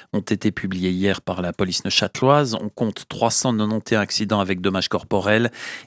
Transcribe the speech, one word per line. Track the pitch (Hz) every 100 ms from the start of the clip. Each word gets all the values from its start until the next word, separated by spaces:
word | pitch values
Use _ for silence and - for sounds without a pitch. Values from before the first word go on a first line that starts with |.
| -
ont | 104
été | - 101 107
publiés | - 98 92 92
hier | 92 98 92
par | - 90
la | 90
police | - 95 - 101
neuchâteloise. | - 101 - 131 147 135 110
On | 214
compte | - 113 - -
trois | - 117
cent | - 131 110
quatre-vingt-onze | 107 110 - 110
accidents | 101 - 101 104
avec | 95 92
dommages | 95 92 -
corporels. | - - 101 98 107 120 - - -